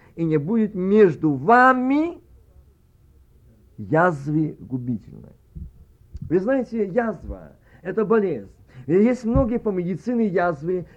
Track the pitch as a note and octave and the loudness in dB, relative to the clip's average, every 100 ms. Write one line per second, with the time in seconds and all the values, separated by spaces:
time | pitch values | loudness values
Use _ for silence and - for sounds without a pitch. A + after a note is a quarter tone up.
0 | - - E3 D#3 D3 A3+ G#3+ G3 F#3 G#3+ | -18 -6 0 0 0 0 0 -2 2 6
1 | F#3+ C3 D#3 C3+ E3 A#3+ B3+ B3+ B3+ C#4+ | 6 4 -2 0 4 6 6 4 2 0
2 | E4 E4 _ - _ - _ _ _ _ | 0 -6 _ -20 _ -20 _ _ _ _
3 | _ _ _ _ _ _ _ - G2 D#3 | _ _ _ _ _ _ _ -14 -2 2
4 | F3+ D3 C#3 D3+ D3+ - A2+ B2+ B2 A2+ | 2 0 -2 -2 -2 -6 -10 -8 -6 -6
5 | - A1 - - _ - - - - _ | -8 -20 -20 -20 _ -18 -18 -18 -20 _
6 | - - - F3+ G3+ C4+ A#3 A3+ G3 G3 | -20 -14 -2 -2 0 -2 -2 -4 -2 -2
7 | A3+ G3 G2+ F#2+ D#2 - _ - F3+ F#3+ | -2 -6 -12 -14 -16 -20 _ -16 -8 -4
8 | F#3+ A3+ F#3+ B2 G2 - - - - F#3 | 2 2 2 -4 -10 -20 -20 -14 0 4
9 | A#3 A#3+ A3 C4 A#3 A#3 G#3+ F#3 F3 F#3 | 4 2 0 0 2 0 -2 -4 -4 -6
10 | A#3 A#3+ G#3+ F3 F3 C#3+ D#3+ F#3 E3+ | -4 0 0 0 0 -2 -4 -4 -6